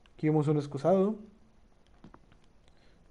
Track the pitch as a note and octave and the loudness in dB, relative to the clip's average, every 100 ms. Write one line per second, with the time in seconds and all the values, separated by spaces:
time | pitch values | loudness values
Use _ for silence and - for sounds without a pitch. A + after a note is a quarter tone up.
0 | - - D#3 D#3 D3 D3 C#3 C3+ D#3+ F#3+ | -20 -4 0 0 2 -2 -2 -4 2 2
1 | G3 A3 - - - - - _ - - | 2 -2 -12 -20 -20 -20 -20 _ -20 -20
2 | - - - - - - - - - - | -20 -20 -20 -20 -20 -20 -20 -20 -20 -20
3 | - | -20